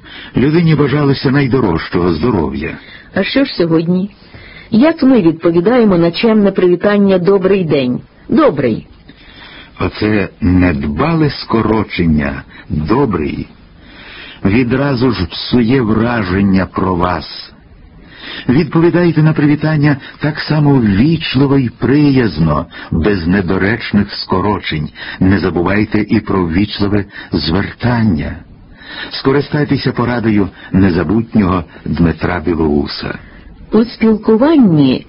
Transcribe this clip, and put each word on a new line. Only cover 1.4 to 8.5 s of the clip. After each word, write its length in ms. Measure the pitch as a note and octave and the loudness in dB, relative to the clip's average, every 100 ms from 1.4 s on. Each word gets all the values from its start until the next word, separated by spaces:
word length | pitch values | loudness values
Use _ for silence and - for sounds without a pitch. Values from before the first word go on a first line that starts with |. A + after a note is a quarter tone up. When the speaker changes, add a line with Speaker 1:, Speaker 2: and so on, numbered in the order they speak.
| C3+ C3 A2 D#2+ - F#2 F2 | 2 0 0 -2 -2 -2 0
Speaker 1:
здоров'я. 640 | D#2+ A#2 G#2+ D2 C#2 D2 - - - - | 0 0 0 -2 -4 -8 -10 -16 -20 -10
Speaker 2:
А 100 | - | -6
що 220 | F#3+ C4+ C#4 | -2 -2 -2
ж 80 | |
сьогодні? 560 | - E3+ D#3+ E3 F3+ G3+ - - - - - - | -2 0 0 0 -2 -4 -10 -20 -20 -20 -20 -2
Як 320 | G#3+ D4+ D#4+ | 2 2 4
ми 180 | C4 C4 | 4 4
відповідаємо 760 | E3 D#3 F3 E3+ F3 B3+ A3 F3 | 4 2 0 2 2 4 4 4
на 140 | E3+ | 2
чемне 400 | E3 A#3 A3 G3 | 0 2 2 2
привітання 680 | G3 F#3 F3 G3+ G#3 G3 F#3 | 2 2 2 2 2 2 2
«добрий 460 | F3 G3 F#3 G3 | 2 2 2 0
день»? 360 | E3 C#3+ B2+ B2 - _ - | 0 0 0 -4 -8 _ -2
Добрий. 580 | A#3+ C#4+ | 2 2